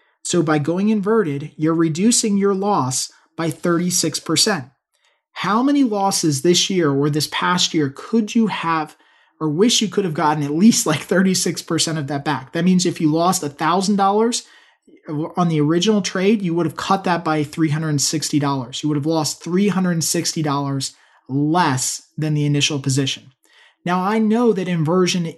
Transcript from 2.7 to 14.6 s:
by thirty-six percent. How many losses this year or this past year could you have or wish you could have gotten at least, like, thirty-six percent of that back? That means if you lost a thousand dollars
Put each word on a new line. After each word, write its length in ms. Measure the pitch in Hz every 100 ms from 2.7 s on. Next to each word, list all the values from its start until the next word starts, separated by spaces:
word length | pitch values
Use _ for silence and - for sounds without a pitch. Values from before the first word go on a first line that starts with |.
| 196 139 135 - _ _ -
by 120 | 165
thirty-six 720 | - 175 170 180 175 165 -
percent. 460 | - 233 - 185 123 _ _ _ _ _ _
How 280 | - 175 214
many 220 | 269 285
losses 580 | 262 208 196 190 165 135
this 280 | 175 180 -
year 200 | 190 156
or 200 | 139 147
this 180 | 151 143
past 460 | - 180 180 -
year 180 | 165 143
could 420 | 135 - 226 208 233
you 120 | 214
have 480 | - 165 160 156 - _ _ _ -
or 100 | 156
wish 320 | 151 233 233
you 80 | 220
could 160 | - 185
have 80 |
gotten 300 | 151 156 156
at 80 | 143
least, 340 | 151 214 - -
like, 160 | 147
thirty-six 600 | - 175 190 180 190 151
percent 360 | - 160 170 160
of 100 | 139
that 160 | 143 143
back? 280 | 143 131
That 100 | 170
means 220 | 175 185 175
if 160 | -
you 100 | 156
lost 320 | 160 170 185
a 60 | 143
thousand 480 | - 165 180 190 202
dollars 480 | 196 208 233 240 - -